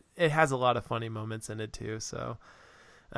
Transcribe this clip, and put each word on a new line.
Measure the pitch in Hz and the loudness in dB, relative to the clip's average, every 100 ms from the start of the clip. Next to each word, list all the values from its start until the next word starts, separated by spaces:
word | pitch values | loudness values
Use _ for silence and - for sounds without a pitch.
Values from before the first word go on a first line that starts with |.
| - - | -4 2
it | 170 | 4
has | 151 156 | 6 4
a | 135 | 4
lot | 127 117 | 4 4
of | - | 0
funny | 113 113 | -4 -2
moments | 110 110 110 - | -4 -4 -6 -6
in | 110 | -6
it | 107 | -6
too. | - 110 110 | -6 -8 -6
So, | - - 120 117 - - - - - - - | -6 -6 -6 -8 -14 -20 -20 -20 -20 -20 -6